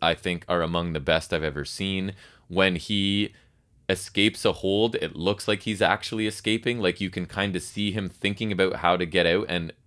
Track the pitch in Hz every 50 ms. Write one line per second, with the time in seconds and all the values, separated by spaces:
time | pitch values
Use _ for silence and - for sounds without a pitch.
0 | - 85 82 - - 90 87 82 - - 87 87 82 80 85 85 85 85 80 78
1 | 69 80 80 80 - - 87 78 78 78 69 73 71 - - - 98 98 95 95
2 | 95 98 95 - - - - _ _ - 87 95 95 95 90 82 - - 107 101
3 | 98 98 98 104 104 - - - _ _ _ _ _ _ _ _ _ - 95 92
4 | - - - 101 101 110 - - - 107 87 - - 95 98 104 110 117 110 -
5 | - 82 - - 82 95 104 - - - 107 95 - 113 107 95 104 85 98 107
6 | - - 117 110 110 107 - - - 110 110 113 - 120 120 117 101 90 87 -
7 | 101 90 - 90 90 85 - 98 101 101 90 87 - - - 104 104 104 95 107
8 | 95 87 - - - 101 101 - 113 107 101 90 95 92 - - - 87 90 90
9 | 90 82 85 90 85 85 85 95 - - 85 87 82 - - _ _